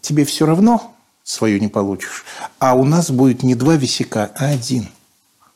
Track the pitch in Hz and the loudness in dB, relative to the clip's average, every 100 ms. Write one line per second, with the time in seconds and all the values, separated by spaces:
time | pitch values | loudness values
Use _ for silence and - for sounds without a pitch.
0 | - 147 143 - 156 160 220 233 - _ | -2 0 0 0 0 4 4 2 -2 _
1 | _ _ - - 110 101 104 107 98 95 | _ _ -14 -4 0 0 0 -2 -4 -6
2 | - - - - - _ 131 127 135 165 | -10 -14 -16 -16 -16 _ 0 2 2 2
3 | 165 127 135 120 127 120 131 160 131 - | 0 2 2 2 0 2 2 2 0 -4
4 | 113 113 104 - 139 143 117 127 98 _ | -4 -4 -6 -4 -2 -2 -2 -4 -6 _
5 | _ _ _ _ _ | _ _ _ _ _